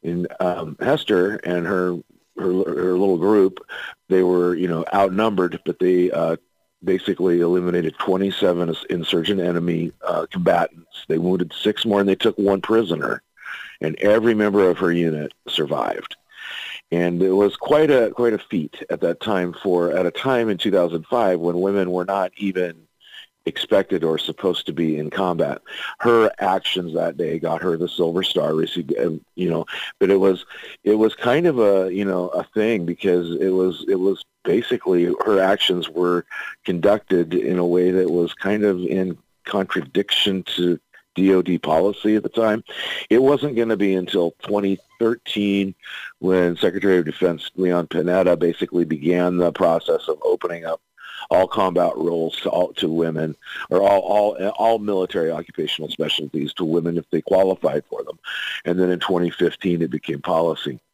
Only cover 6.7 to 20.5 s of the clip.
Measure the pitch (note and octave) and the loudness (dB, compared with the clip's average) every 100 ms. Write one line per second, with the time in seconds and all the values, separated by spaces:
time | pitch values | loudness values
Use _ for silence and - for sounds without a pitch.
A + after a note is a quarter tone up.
6.7 | _ F2 F#2 - F#2 F2+ F2 E2+ F2+ F2+ | _ -2 -2 -2 -2 2 2 2 0 0
7.7 | F2 E2 - - F#2 G2 F#2 F#2+ F2 E2+ | -2 -2 -4 -2 0 0 0 0 0 -2
8.7 | D#2+ - F2 D#2+ F2+ D#2+ G2 F2 F2 E2+ | -4 -6 -6 -2 -2 0 0 0 -2 -2
9.7 | E2 E2 - - E2 D#2+ F#2 F2 F2 E2+ | -2 -4 -8 -6 -4 -4 -2 2 2 0
10.7 | E2+ _ - - D#2+ F2 F#2 F2 - G#2 | -6 _ -20 -6 -2 0 0 -2 -2 -2
11.7 | G#2 A2+ G2+ G2 F#2+ A2+ G#2 G2+ G2 - | -2 0 2 2 2 0 2 2 2 2
12.7 | A2+ G#2 E2 C2 G#1+ _ _ - - - | 0 2 -2 -4 -6 _ _ -18 -16 -18
13.7 | - D#2 D#2 G2+ A2 A2+ A2 G#2 G2+ F#2+ | -8 -6 0 4 4 4 4 4 4 4
14.7 | E2 F2+ F2 E2+ D2+ D2+ _ - - D2 | 4 0 2 0 -2 -6 _ -10 -4 -2
15.7 | D2 G1+ G1+ - - _ - - - - | -2 -2 -6 -10 -18 _ -20 -16 -14 -12
16.7 | - _ E2+ F2 F2 F#2+ F#2+ G2+ - - | -16 _ -2 0 2 2 4 2 0 0
17.7 | D3+ D#3 C3+ A2+ - A#2+ G#2+ - G2+ D2+ | 4 6 4 2 2 0 0 -4 -4 -4
18.7 | - - D#2 F2 E2+ - G2 F2+ E2+ G2+ | -10 -8 -2 -2 -2 -2 -2 -2 -4 0
19.7 | F2+ F2 E2+ F2+ - C3+ B2+ A2+ | 2 2 0 -2 -2 -2 0 0